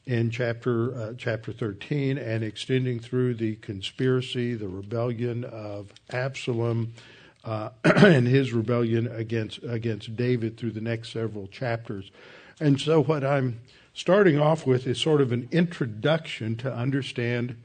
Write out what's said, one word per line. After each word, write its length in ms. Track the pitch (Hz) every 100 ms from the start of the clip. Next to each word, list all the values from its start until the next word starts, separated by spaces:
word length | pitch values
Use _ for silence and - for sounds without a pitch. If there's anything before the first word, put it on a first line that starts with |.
in 260 | - 117 117
chapter, 640 | 117 120 117 127 117 123
uh, 180 | 120 107 127
chapter 340 | 120 110 110
thirteen 680 | - 113 98 - 147 135 139
and 280 | 117 110
extending 560 | 110 - - 127 127 117
through 320 | 117 127 123
the 240 | 117 110 107
conspiracy, 960 | - 98 - - 131 127 127 123 120
the 160 | 113 98
rebellion 720 | 95 101 117 123 113 120 117
of 480 | 123 110 104 101 101 - -
Absalom, 840 | 123 135 131 - 117 117 117 113 113 - - - _
uh, 280 | 113 110 110 -
<clears throat> 60 |
and 420 | 165 190 196 135
his 280 | 120 135 127
rebellion 540 | 117 107 120 117 113 117
against, 480 | 113 113 117 104 -
against 520 | 127 117 117 101 113
David 400 | 110 123 123 113
through 160 | 113 117
the 80 | 104
next 320 | 117 113 -
several 360 | 113 110 104 95
chapters. 640 | - 123 117 117 98 - - - - - -
And 160 | 151 139
so 240 | 151 160
what 220 | 135 151
I'm 380 | 135 139 127 113 - - _
starting 440 | - - 202 190 143
off 300 | 151 156 131
with 180 | 123
is 140 | 127 117
sort 220 | 160 151
of 100 | 127
an 160 | 120 131
introduction 1080 | 170 175 - 123 104 143 160 - - 113 113
to 120 | 127
understand 840 | 117 127 135 127 - 120 120 120 113